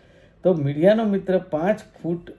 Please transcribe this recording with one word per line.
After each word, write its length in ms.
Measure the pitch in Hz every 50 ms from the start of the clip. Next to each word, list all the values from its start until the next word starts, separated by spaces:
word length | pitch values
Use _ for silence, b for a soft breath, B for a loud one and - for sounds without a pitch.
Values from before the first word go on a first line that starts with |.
| b b b b b b b b -
તો 120 | 175 185
મીડિયાનો 500 | 160 143 139 143 147 160 190 214 220 226
મિત્ર 340 | 214 202 190 190 - 185 185
પાંચ 420 | 180 - - 151 160 190 214 214 - - - - -
ફૂટ 280 | 160 175 170 - - -